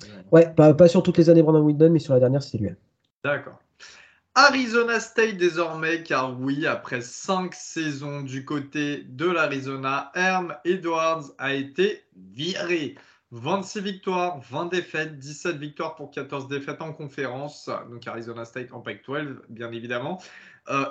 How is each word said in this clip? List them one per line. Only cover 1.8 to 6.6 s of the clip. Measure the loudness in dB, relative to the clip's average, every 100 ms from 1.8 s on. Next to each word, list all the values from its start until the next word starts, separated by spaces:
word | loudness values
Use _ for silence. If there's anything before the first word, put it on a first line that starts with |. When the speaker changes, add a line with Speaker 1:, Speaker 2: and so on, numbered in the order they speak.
| 6
Speaker 1:
mais | 6
sur | 4
la | 4
dernière, | 4 2
c'était | -2 -4
lui. | -4 -6 _ _ _ _ -4
Speaker 2:
D'accord. | -4 -6 -18 _ _ -20 -20 -20 _ _ 6
Arizona | 6 6 2 2 2 0
State | -2 0 0 2
désormais, | 0 2 -2 -2 -2 -2
car | 0 -2 -2 -4
oui, | -4 -2